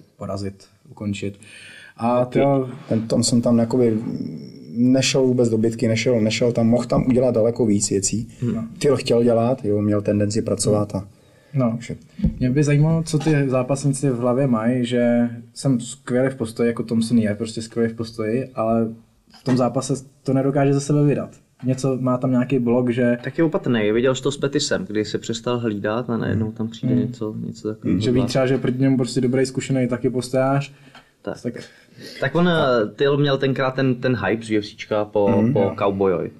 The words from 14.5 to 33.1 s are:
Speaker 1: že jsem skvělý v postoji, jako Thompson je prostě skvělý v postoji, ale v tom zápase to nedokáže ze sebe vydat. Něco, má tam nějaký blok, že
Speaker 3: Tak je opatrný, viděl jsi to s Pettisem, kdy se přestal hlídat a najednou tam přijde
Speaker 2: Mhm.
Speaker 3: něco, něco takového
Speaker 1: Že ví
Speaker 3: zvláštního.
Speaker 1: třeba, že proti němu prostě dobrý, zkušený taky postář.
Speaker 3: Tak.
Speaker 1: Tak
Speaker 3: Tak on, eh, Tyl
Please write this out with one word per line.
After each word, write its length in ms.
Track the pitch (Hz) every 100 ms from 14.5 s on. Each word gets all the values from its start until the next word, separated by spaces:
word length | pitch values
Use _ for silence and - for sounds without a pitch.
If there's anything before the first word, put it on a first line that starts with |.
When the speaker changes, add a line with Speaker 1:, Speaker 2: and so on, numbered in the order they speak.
| 113 113 127 120
Speaker 1:
že 440 | 120 120 120 120 117 -
jsem 260 | - 135 120
skvělý 500 | - - - 123 131
v 60 | 131
postoji, 320 | 117 - 117
jako 140 | 117
Thompson 340 | 113 113 113 120
je 160 | 104 104
prostě 260 | 113 -
skvělý 280 | 110 120 113
v 60 | 113
postoji, 500 | 113 - 107 120 131 -
ale 320 | 110 113 113 - _ _ _ -
v 40 |
tom 140 | - 127
zápase 360 | 123 123 123 131 - _
to 100 | -
nedokáže 400 | 131 135 143 139
ze 60 | 139
sebe 220 | 139 147
vydat. 260 | 147 113 - - _ _
Něco, 340 | 123 127 135 127
má 160 | 127 123
tam 140 | 135
nějaký 280 | 127 123 135
blok, 300 | 120 120 123
že 280 | 120 120 120
Speaker 3:
Tak 140 | 135 147
je 60 |
opatrný, 480 | 165 - 143 117 104
viděl 240 | 113 131 131
jsi 80 |
to 80 | 139
s 60 | 139
Pettisem, 480 | 139 147 - 95 92
kdy 180 | 104 104
se 120 | 104
přestal 420 | - 113 - 123
hlídat 500 | 117 104 104 113 117
a 80 | 113
najednou 340 | - 104 110
tam 160 | - 110
přijde 260 | - 131 127
Speaker 2:
Mhm. 60 | 123
Speaker 3:
něco, 280 | - 110 113 113
něco 220 | 113 107
takového 320 | 110 113 95
Speaker 1:
Že 120 | 113
ví 20 |
Speaker 3:
zvláštního. 140 | 127 120
Speaker 1:
třeba, 180 | 135 127
že 100 | 131
proti 200 | 127 123
němu 180 | 135 135
prostě 240 | 127 147
dobrý, 240 | 123 131 131
zkušený 420 | 135 - 135 123
taky 220 | 120 131
postář. 600 | 123 - 131 131 139 143 - - - - _
Speaker 3:
Tak. 200 | - -
Speaker 1:
Tak 100 | 123 117 - - _ - - -
Speaker 3:
Tak 140 | 131 160
on, 120 | 180
eh, 360 | 165 139 120 107 -
Tyl 220 | 143